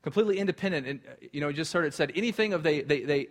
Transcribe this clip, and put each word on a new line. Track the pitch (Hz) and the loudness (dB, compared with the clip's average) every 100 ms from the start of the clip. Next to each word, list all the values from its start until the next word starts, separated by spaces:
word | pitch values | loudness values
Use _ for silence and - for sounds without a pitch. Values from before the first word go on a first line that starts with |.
Completely | - 196 214 196 | 0 2 2 2
independent. | 190 - 190 160 131 | 0 0 -2 -2 -4
And, | 139 - | -10 -12
uh, | 127 123 | -20 -10
you | 143 | -4
know, | 147 | -2
just | 147 156 | -2 -2
heard | 175 156 | 0 0
it | |
said, | - 143 | 0 0
anything | 147 233 214 214 | 2 0 0 0
of | 180 | 2
they, | 156 151 | 2 2
they, | 139 147 | 2 0
they, | 131 143 131 | 2 0 0